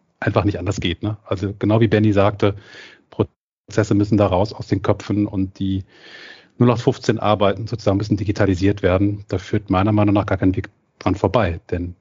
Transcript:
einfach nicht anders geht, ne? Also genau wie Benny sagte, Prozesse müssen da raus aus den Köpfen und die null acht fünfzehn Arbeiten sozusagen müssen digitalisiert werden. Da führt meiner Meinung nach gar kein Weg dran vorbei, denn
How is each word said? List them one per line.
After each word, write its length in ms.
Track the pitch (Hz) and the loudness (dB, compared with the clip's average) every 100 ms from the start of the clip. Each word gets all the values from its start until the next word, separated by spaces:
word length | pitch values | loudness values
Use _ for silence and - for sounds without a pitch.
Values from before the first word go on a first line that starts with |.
| _ _ | _ _
einfach 240 | - 110 | -2 0
nicht 160 | 92 87 | 0 -2
anders 200 | 87 87 | -4 -4
geht, 220 | 92 85 | -4 -4
ne? 140 | 104 107 - | -6 -8 -8
Also 280 | 95 98 - | -6 -6 -2
genau 220 | 104 110 | 0 2
wie 80 | 113 | 4
Benny 240 | 107 107 | 4 4
sagte, 440 | 101 101 101 104 101 - - - - _ | 4 2 2 0 0 -10 -20 -20 -20 _
Prozesse 840 | - - _ _ _ - - 107 | -6 -6 _ _ _ -6 -2 0
müssen 240 | 101 101 104 | 0 2 2
da 80 | 101 | 2
raus 260 | 90 107 | 2 -2
aus 160 | - - | -6 -6
den 140 | 98 | -4
Köpfen 460 | - 104 - 104 104 | -2 -4 -4 -4 -2
und 320 | 98 95 - | -4 -6 -6
die 260 | 98 95 95 _ - - - - _ - | -4 -4 -8 _ -20 -20 -20 -20 _ 0
null 140 | 120 | 2
acht 100 | 113 | 2
fünfzehn 380 | 131 120 - 107 | 0 -2 -2 0
Arbeiten 480 | 104 104 101 101 113 | 0 2 2 0 -6
sozusagen 300 | 113 - 98 | -4 0 0
müssen 200 | 107 101 | 0 -2
digitalisiert 640 | 101 95 98 87 98 101 | -2 0 0 2 0 2
werden. 440 | 90 92 101 101 - | 2 2 2 -2 -6
Da 100 | 95 | -8
führt 320 | - 110 - | -4 -4 0
meiner 220 | 98 104 | 0 2
Meinung 240 | 107 104 101 | 4 4 2
nach 100 | 95 | 0
gar 140 | - | 0
kein 160 | 95 92 | 0 0
Weg 140 | - _ _ - | -6 _ _ -6
dran 160 | 92 | -4
vorbei, 480 | 90 98 120 95 85 - | 0 2 2 2 -2 -6
denn 260 | 87 87 - | -6 -6 -12